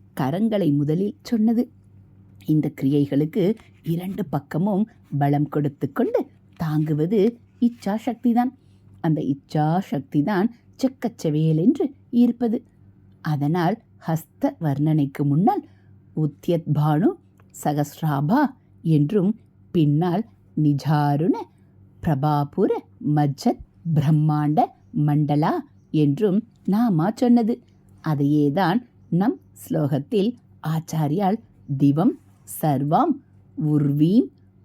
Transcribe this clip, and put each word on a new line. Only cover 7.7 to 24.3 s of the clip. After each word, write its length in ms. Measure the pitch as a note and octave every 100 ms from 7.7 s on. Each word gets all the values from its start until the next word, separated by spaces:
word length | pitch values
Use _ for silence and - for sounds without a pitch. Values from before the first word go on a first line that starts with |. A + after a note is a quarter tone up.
| - G3+ A3 - A3+ A#3+ A#3 B3 - _ - - -
அந்த 200 | - D3
இச்சாசக்திதான் 1300 | - C#3 - D#3 D3+ F3 - C#3 - D3+ D#3 F#3+ A3 - - -
செக்கச்செவேலென்று 1120 | C4 - A#3+ - E3 D3 D#3+ D#3+ G3 E4 E4 - _
ஈர்ப்பது. 460 | A#3+ A#3+ A#3 A#3+ A#3+ - _ - - - -
அதனால் 520 | D#3 D3 C#3+ F3 E3 A3 - -
ஹஸ்த 500 | - D#3+ - _ C#4 -
வர்ணனைக்கு 640 | D#3+ C3+ D3+ D#3 C#3 -
முன்னால் 380 | C#3+ C#3+ G#3 G4 - _ - - - -
உத்யத்பானு 920 | D3+ - - E3+ - D3+ D3+ D3+ B3 G4 _ _ -
சகஸ்ராபா 840 | - D#3+ D3 C#3+ - D#3 C#3 D3 B3+ C#4+ - _ -
என்றும் 480 | E3 D3+ D3 G#3 F#3 A3 _ _ -
பின்னால் 500 | F3+ D3 D3 F3+ F3 - _ _ -
நிஜாருண 800 | D3 C#3+ C#3 D3+ D3 C#3+ F3+ A4 F#4 _ _ - - -
பிரபாபுர 680 | - C3+ D3+ D3 C#3+ - B3 A#4 - - -
மஜ்ஜத் 540 | D3 D3 C#3 A#3 - - _ E3
பிரம்மாண்ட 680 | D3+ C#3+ D#3 D#3